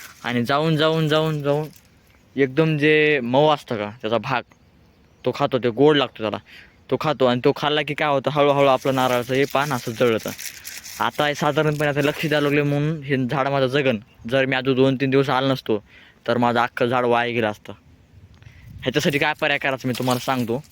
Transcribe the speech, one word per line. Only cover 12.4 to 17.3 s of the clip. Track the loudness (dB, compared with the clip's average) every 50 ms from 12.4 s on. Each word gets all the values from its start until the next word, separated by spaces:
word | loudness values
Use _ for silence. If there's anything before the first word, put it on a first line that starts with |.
| 0 2
लागले | 2 2 2
म्हणून | 0 0 0 -2 -2 -4 -6 -4
हे | -2 -2
झाड | -2 0 -2 -2 -2 -2 0
माझं | 0 0 0
जगन. | 0 0 0 0 0 0 -2 -6 _ _ _ -8 -2
जर | 0 0 0
मी | 2 0
अजून | -2 0 0 2
दोन | 4 4 4 4
तीन | 0 0 2
दिवस | 2 2 2 2
आलो | 0 0 0 0
नसतो, | -2 -2 -2 -2 -4 -4 -4 _ -20 -20 -20 -20 _ _ -4 -2
तर | 0 2
माझं | 2 2 2 2
अख्खं | 0 0 0 -2 0
झाड | 0 0 0 2
वाया | 2 2 2 0 0